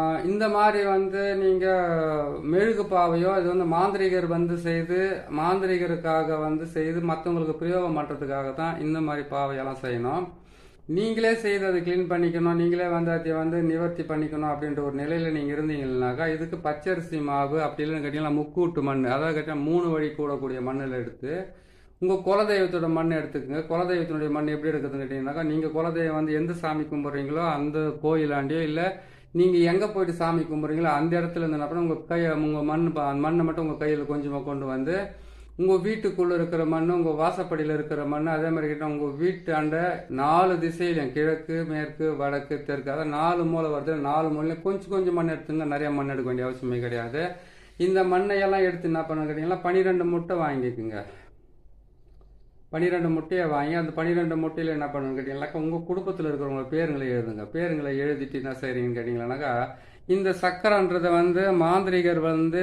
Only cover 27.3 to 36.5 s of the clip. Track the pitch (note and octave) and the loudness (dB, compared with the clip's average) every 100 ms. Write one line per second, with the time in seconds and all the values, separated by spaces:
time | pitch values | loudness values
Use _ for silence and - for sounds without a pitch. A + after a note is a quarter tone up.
27.3 | D#3 E3+ D3 D3 D#3 D3+ D3 D3+ D#3+ D3 | -2 0 0 -2 -2 -2 -2 0 2 2
28.3 | C#3+ C#3 E3 D#3 D#3 F#3 F#3+ - - - | 0 0 0 0 0 -2 -4 -14 -20 -4
29.3 | E3+ F#3 F3 E3+ F#3 G#3 G3 F3 E3+ E3 | 2 4 6 4 4 2 0 0 0 2
30.3 | E3 D#3+ D3+ D3+ D#3 E3 D3 E3 F3 E3+ | 2 0 -2 -2 0 2 2 2 2 0
31.3 | E3+ D#3+ D3+ D3 E3+ E3+ D#3+ - E3+ E3+ | -2 -2 -2 -2 0 0 -2 -2 0 2
32.3 | D3+ D3+ D3+ D3 D#3+ E3 D#3 C#3+ C#3 D#3 | 2 0 0 0 2 2 2 0 0 2
33.3 | E3+ E3 D#3+ D#3 D3 D3+ D3+ C#3+ D3 C#3+ | 2 2 0 -2 0 0 0 0 -2 -2
34.3 | C#3 C#3 C#3 C3+ C3 C3+ F#3+ F#3+ - - | -4 -4 -4 -4 -2 -2 -2 -4 -12 -18
35.3 | - - - F#3 F#3+ G3 A3 G3+ F3+ F3 | -20 -12 0 4 4 2 0 -2 0 2
36.3 | F3 E3+ | 2 0